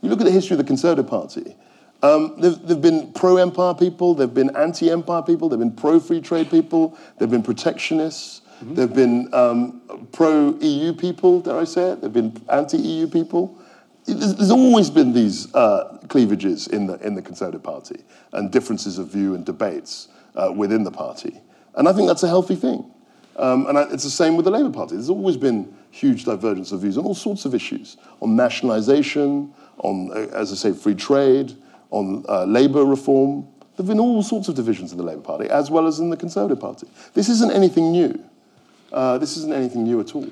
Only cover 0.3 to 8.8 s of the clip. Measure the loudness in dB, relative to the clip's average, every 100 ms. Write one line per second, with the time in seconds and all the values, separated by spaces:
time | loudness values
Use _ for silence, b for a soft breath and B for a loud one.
0.3 | 4 2 -2 0 0 2 0 0 -4 -6
1.3 | -12 -14 -18 b b b b 4 4 2
2.3 | 0 0 0 -2 2 4 2 -2 -2 2
3.3 | 4 4 2 -2 2 -2 2 0 2 2
4.3 | 2 0 0 -2 0 0 0 -2 -4 0
5.3 | 0 0 0 -2 -2 2 2 2 -4 -2
6.3 | -2 2 2 2 0 0 -2 B B 0
7.3 | 0 0 -2 -4 -4 -4 -2 -2 -6 -16
8.3 | -18 B B -8 -2